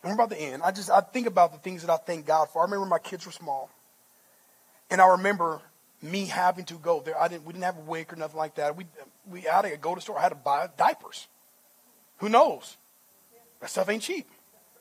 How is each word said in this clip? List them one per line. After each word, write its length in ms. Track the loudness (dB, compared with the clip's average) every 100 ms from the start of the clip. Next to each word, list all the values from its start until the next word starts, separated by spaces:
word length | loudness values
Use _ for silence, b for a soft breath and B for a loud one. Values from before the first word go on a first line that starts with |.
And 80 | -4
we're 60 | 0
about 140 | 0
to 120 | -2
end. 220 | -8 -4
I 80 | -4
just, 180 | -4 2
I 120 | 2
think 260 | 2 -4 -2
about 240 | 4 4
the 80 | 2
things 220 | -12 -10
that 100 | -2
I 60 | -2
thank 280 | -2 -8 0
God 240 | 0 2
for. 120 | 0
I 40 | -2
remember 200 | -2 -2
my 140 | -2
kids 260 | -2 -14 -14
were 60 |
small. 380 | -14 -8 -8 -10 _ _ _ _ b b b b b b b _
And 120 | 8
I 60 | 8
remember 540 | 8 2 0 -2 -2 -12 _ _ _
me 240 | -8 -6 -4
having 400 | 0 0 0 -8
to 100 | -8
go 240 | -2 -2
there. 200 | -2 0
I 80 | 0
didn't, 180 | -2 -14
we 80 |
didn't 120 | -6 -6
have 120 | -6
a 40 |
WIC 320 | -8 -8 -8
or 20 | -10
nothing 200 | -8 -6
like 180 | -6 -2
that. 200 | -4 -4
We, 100 | -12 -20 -20 _ -18
we 120 | -10
had 200 | 0 0
to 160 | 0 -4
go 140 | -6
to 40 | -6
the 60 |
store. 180 | -6 0
I 40 |
had 60 | 0
to 60 | 0
buy 340 | -2 -2 -2 2
diapers. 500 | 2 2 -10 -20 -20 _ _ _ _ _ _ _ _ _
Who 120 | 4
knows? 480 | 6 6 2 -12 -20 _ _ _ _ _ -20 _ _
That 80 | -8
stuff 200 | -2 0
ain't 140 | -2
cheap. 260 | -2 -8 -8 _ _ _ _ _